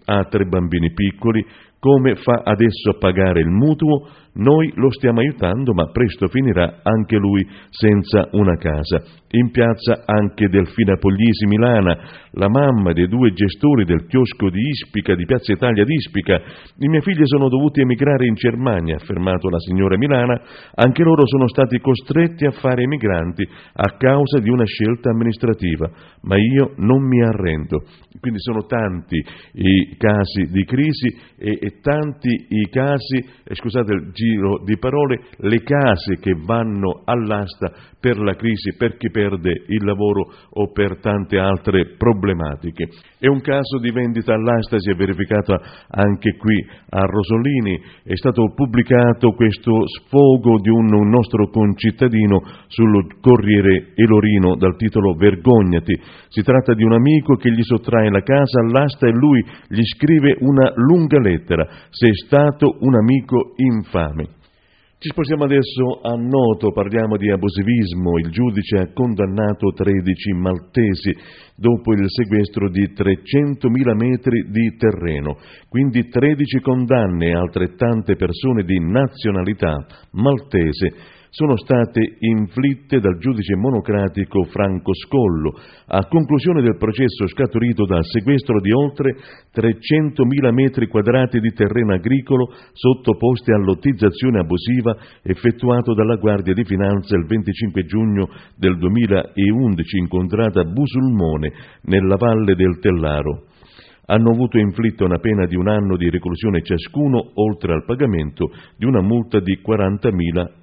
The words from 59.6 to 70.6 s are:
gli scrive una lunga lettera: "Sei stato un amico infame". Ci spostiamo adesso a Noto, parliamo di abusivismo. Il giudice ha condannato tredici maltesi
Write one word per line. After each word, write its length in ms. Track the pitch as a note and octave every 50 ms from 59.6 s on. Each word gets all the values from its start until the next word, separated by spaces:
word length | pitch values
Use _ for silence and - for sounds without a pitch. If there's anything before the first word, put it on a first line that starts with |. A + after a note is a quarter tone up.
| - _
gli 140 | F#2+ G#2+
scrive 540 | A#2 G#2 - - - D3 E3 D#3 C3+ C#3+ C3 -
una 320 | B2+ C3+ C#3 C3+ C3 - C3
lunga 460 | A#2 A#2+ C#3 E3+ F3 D#3+ C#3+ D3 C#3+
lettera: 480 | A#2+ G2 F2 E2 - - F2 D#2+ D#2+ - - - - _
"Sei 240 | - - A#2+ A#2 G#2
stato 640 | F#2 - - C#3+ C#3+ D3 D3 C#3+ - D3+ C#3 - -
un 140 | A2 C3+ B2+
amico 580 | A2 G#2+ A#2 C3 C3+ C3 - B2+ A#2+ A#2+ - -
infame". 800 | - C3 C3 A#2 A2 F#2+ - - F2+ E2 D2+ D2+ D2+ D2+ D2 - _ _ _ _ _ _ _ _ _ _ _ _ _
Ci 80 | - D#3+
spostiamo 360 | - F3 D#3 B2+ D#3 D3 D3
adesso 560 | C#3 C#3 C#3 C3 - - B2+ C3 B2 - -
a 100 | - A#2
Noto, 600 | A#2+ A#2+ A#2 B2 C3+ C3+ B2+ A2+ G#2+ F2 A2+ G#2
parliamo 440 | F2 G#2+ G2 G2+ G#2+ A2+ A2+ G#2+ G#2+
di 140 | G2+ G2 G#2
abusivismo. 880 | G2 F#2+ F#2+ G2+ - G2+ G2 A2 A#2+ A#2+ G#2+ F2 E2+ F2+ F2+ F2 E2+ E2
Il 120 | E2 E2+
giudice 460 | E2 G#2 B2 B2 G2+ G#2 F#2+ - G#2+
ha 160 | G2 F2+ F2
condannato 800 | - C#3 B2+ A#2+ A2 F#2+ G2+ F#2+ F#2+ G#2 G#2+ G#2 G#2 - - G2
tredici 580 | F2+ - G2 G2+ G2 F#2+ F2 F#2 F#2 - - G2+
maltesi 840 | F#2+ F2 F2+ F#2 F#2 E2+